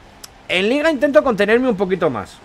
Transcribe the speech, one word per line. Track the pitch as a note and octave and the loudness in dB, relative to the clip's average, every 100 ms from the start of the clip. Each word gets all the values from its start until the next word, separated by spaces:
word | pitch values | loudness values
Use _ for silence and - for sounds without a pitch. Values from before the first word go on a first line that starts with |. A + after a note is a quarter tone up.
| - - - - - | -20 -20 -20 -20 -6
en | E3+ G3+ | -2 0
liga | C#4+ D#4 | 0 0
intento | C#4+ D4 D4+ | 0 2 2
contenerme | C4+ G3 G3+ A#3 B3+ | 2 2 2 2 2
un | F#3+ | -2
poquito | F#3+ F#3 E3+ | -2 -2 -2
más, | A2+ F2 - | -4 -8 -16